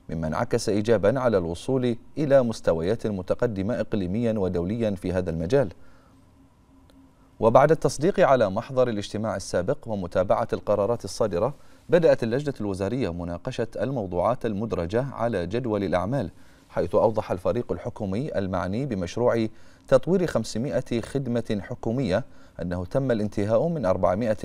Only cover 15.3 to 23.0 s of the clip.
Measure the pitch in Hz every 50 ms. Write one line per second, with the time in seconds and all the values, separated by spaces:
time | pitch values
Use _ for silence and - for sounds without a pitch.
15.3 | 113 92 87 87 98 117 131 117 107 101 98 87 73 92 87 98 135 139 104 80
16.3 | - - - - - - _ - - - 87 - - - 90 113 110 107 - -
17.3 | 113 90 - - 92 120 120 - 90 87 - 120 - - 113 95 95 110 143 160
18.3 | - 95 98 92 95 90 90 92 98 117 139 143 113 95 87 87 - 110 120 120
19.3 | 110 117 113 110 - - - - - - - - 139 127 - 151 180 196 180 151
20.3 | - 123 113 - - 107 123 143 - 123 131 - 123 117 104 - - 139 139 127
21.3 | 120 120 113 - 113 101 - - 120 - - 120 113 131 139 92 87 107 127 -
22.3 | - - - - - - 85 87 87 90 90 90 - 131